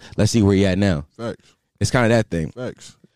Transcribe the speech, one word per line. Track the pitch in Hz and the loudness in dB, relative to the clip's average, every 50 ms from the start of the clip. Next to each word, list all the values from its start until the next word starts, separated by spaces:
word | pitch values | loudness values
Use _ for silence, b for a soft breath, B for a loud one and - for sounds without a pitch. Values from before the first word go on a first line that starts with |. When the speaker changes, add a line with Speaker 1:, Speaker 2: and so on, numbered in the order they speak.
| B B B | B B B
Speaker 1:
let's | B 104 101 | B -2 0
see | - 117 | 2 2
where | 101 98 101 | 2 4 4
he | 95 98 | 2 2
at | 95 90 | 2 0
now." | 98 101 98 82 73 71 - _ | 0 0 0 0 -2 -6 -10 _
Speaker 2:
Facts. | - 117 117 - - _ _ _ _ _ _ _ - | -12 -12 -12 -12 -14 _ _ _ _ _ _ _ -6
Speaker 1:
It's | 104 - | -4 -2
kinda | - 127 120 110 | 0 2 2 2
that | 117 113 110 - | 2 0 0 -2
thing. | - 82 80 - | -4 -6 -6 -6
Speaker 2:
Facts. | - 120 127 107 - - - - - _ _ _ _ | -10 -12 -12 -12 -14 -16 -20 -20 -20 _ _ _ _